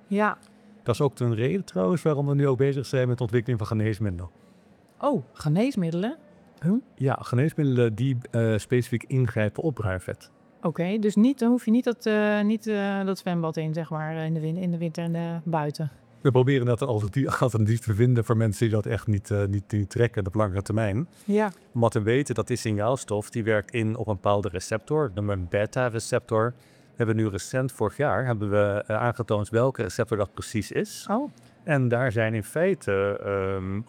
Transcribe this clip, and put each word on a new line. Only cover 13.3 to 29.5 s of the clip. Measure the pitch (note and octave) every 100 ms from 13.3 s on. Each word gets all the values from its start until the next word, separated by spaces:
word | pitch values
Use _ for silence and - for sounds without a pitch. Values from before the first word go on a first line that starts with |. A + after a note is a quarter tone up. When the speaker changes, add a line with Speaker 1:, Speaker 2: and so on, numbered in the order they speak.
| F3 D#3+ D#3+
Speaker 1:
in, | D#3+
zeg | D#3 D#3
maar, | D#3 D#3 D#3+
eh, |
in | D#3+
de | D#3+
win-, | D#3 E3+
in | F3+
de | E3+
winter | E3+ D#3
en, | E3+
eh, | E3 E3+ E3+
buiten. | E3 D#3+ D3 D3 D#3 - _ -
Speaker 2:
We | D3
proberen | C3 B2+ C3+ A#2+
dat | A#2
een | C3+
alternatief, | G#2+ G#2 C#3 - -
<laughs> |
alternatief | C3 A2+ G#2 A#2
te | -
vinden | G2+ B2 A#2+
voor | G#2+ A2
mensen | A2+ F#2+ A#2
die |
dat | G#2+ G#2
echt | A2 -
niet, | G2+ -
eh, | G2+
niet, | G2+ G2+ -
niet | G#2 G2
trekken | - A#2 A2 F#2+
op |
langere | G#2 G#2+ F#2+
termijn. | - G#2+ A2 G2 E3+ -
Speaker 1:
Ja. | - G#3 G#3+ - -
Speaker 2:
Omdat | B2 A#2
we | A#2
weten | G#2 B2+ D3
dat | A2+ G#2+
die | B2
signaalstof, | A2+ G#2 G#2+ C3 - G#2 -
die | A#2+
werkt | G#2+ G#2+ -
in | A#2+ G#2+ A2
op | G#2
een |
bepaalde | G2 G#2+ G2+ G2+
receptor, | F2 - A2 - D3+ C3+
noemen | F#2 G#2 G2
we |
een | F2
beta-receptor. | G2+ G#2+ C3 B2+ A2+ - A#2+ - A2 A#2 B2 - - -
We | -
hebben | A2 A2
nu | A2
recent, | G2 - C3 C3
vorig | - G#2+ -
jaar, | C#3+ G2 B2+
hebben | A2 G#2
we, | G#2 G2+ G2+ -
eh, | G#2+
aangetoond | A#2+ A#2 A2+ G#2
welke | G2+